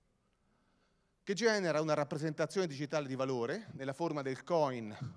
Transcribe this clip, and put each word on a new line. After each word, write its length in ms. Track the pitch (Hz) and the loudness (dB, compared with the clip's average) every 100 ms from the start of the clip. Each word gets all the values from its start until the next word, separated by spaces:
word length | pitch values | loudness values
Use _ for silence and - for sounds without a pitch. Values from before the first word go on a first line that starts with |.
| _ _ _ _ _ _ _ _ _ _ _ _ | _ _ _ _ _ _ _ _ _ _ _ _
che 120 | - | -4
genera 480 | 190 226 214 175 147 | 2 4 4 4 2
una 100 | 156 | 4
rappresentazione 720 | 151 143 156 156 151 151 196 180 | 2 2 0 -2 0 0 2 0
digitale 400 | 139 143 156 139 | -2 -2 -2 -2
di 80 | |
valore 540 | 131 135 127 117 196 208 | 0 0 0 0 -4 -6
nella 200 | - 135 | -8 -6
forma 300 | 131 165 151 | -2 -2 -2
del 200 | 135 127 | -2 -4
coin 540 | - 170 143 123 107 107 131 | 2 2 2 0 -6 -8 -10